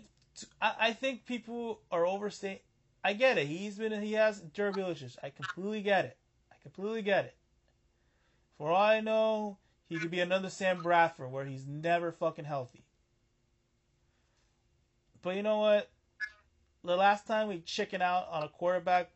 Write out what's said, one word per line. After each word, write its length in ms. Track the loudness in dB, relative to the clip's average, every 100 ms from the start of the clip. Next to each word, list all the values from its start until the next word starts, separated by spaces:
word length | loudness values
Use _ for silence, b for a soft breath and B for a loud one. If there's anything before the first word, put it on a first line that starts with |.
| -20 _ _ -20 -16 -2
I, 120 | -2 2
I 140 | 0
think 320 | 0 -4 -4 -8
people 560 | -10 -8 -8 -8 -8 -4
are 140 | 0 0
overstating. 540 | 0 -6 -8 -10 -10 _ _ _ _
I 100 | -2
get 240 | 2 4 4
it. 100 | 0
He's 300 | -4 -8 -6
been, 240 | -4 -4
he 120 | -2
has 260 | 2 2 0
durability 520 | -10 -4 -2 -2 -4
issues. 260 | -6 -10 -12
I 80 | -14
completely 520 | -10 -10 -8 -6 -2
get 240 | 2 2 0
it. 120 | -8 _ _ _
I 40 | _
completely 400 | -20 -10 -6 -4
get 240 | 2 2 2
it. 100 | -8 _ _ _ _ _ _ _ _ _ _ _ -8
For 140 | 0
all 100 | 4
I 200 | 6 4
know, 560 | 2 2 2 0 -4 -10 _ _ -10
he 100 | -6
could 120 | -4
be 100 | -2
another 280 | 0 0 -2
Sam 320 | -2 0 0
Bradford 500 | 4 6 4 2 -8
where 120 | -6
he's 220 | -6 -8 -10
never 460 | -4 0 0 0
fucking 340 | -2 -4 -4 -8
healthy. 400 | -6 -8 -14 _ _ _ _ _ _ _ _ _ _ _ _ _ _ _ _ _ _ _ _ _ _ _ _
But 140 | -4 -2
you 80 |
know 140 | 0 2
what? 320 | 4 4 2 _ _ -10 -10 -10 _ _ _ _ 0
The 100 | 4
last 320 | 4 4 0
time 200 | -2 -2
we 120 | -6
chicken 420 | -6 -4 -4 0
out 260 | 0 0 -2
on 140 | -6
a 40 | -6
quarterback 600 | -2 0 0 2 2 0